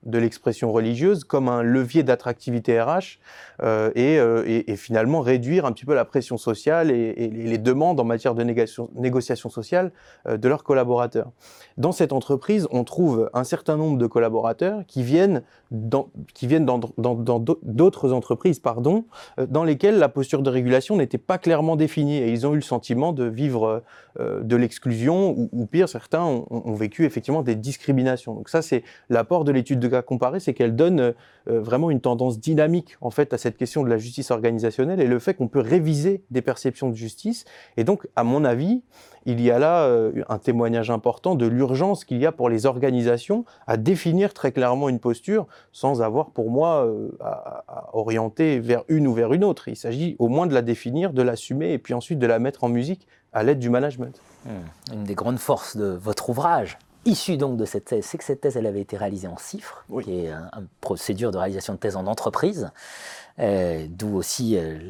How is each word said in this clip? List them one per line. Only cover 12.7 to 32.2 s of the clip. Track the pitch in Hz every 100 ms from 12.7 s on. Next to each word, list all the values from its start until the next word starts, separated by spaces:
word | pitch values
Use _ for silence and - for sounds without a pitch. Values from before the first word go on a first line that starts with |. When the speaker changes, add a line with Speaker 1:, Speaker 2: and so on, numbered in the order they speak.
Speaker 1:
on | 127
trouve | 120 - 175 117 113
un | 120
certain | 127 165 - 151
nombre | 156 135
de | 117
collaborateurs | 120 117 110 113 113 180 214 180
qui | 135
viennent | 123 156 196 151 - _ _
dans, | 113 110 135 - - -
qui | - 123
viennent | 160 139
dans, | 123 117 -
dans, | 120 117
dans | 117 120
d'au-, | 117 -
d'autres | - 113 180 - 135
entreprises, | 127 - 117 190 147
pardon, | 131 113 127 208 226 - - -
euh, | 131
dans | 147
lesquelles | 165 147 202 208
la | 143
posture | 143 131 147
de | 135
régulation | 127 123 131 - 208
n'était | 135 127
pas | - 185
clairement | 170 160 160 160
définie | 156 156 143 147
et | 117
ils | 117 139
ont |
eu | 151
le |
sentiment | - 123 - 147 156
de | 147 120
vivre, | 113 143 120 110 110 - - - -
euh, | 107 98
de | 110 120
l'exclusion | 120 - 123 113 127 180 196
ou, | 139 113
ou | 123 110
pire, | 160 185
certains | 117 - 160
ont, | 170 123 -
ont, | 117 113
ont |
vécu | 107 110 - 160
effectivement | - - 151
des | 123 110
discriminations. | 113 139 - 135 131 127 -
Donc | 107 -
ça, | 160
c'est | 156 127 - - -
l'apport | 117 113 175
de | 143
l'étude | 135 120 131
de | 120
cas | 127
comparée, | 120 127 127 180
c'est | 170
qu'elle | 123 120 113
donne, | 165 175
euh, | 123 117 - _ -
vraiment | 117 110 123 165
une | 139
tendance | 127 120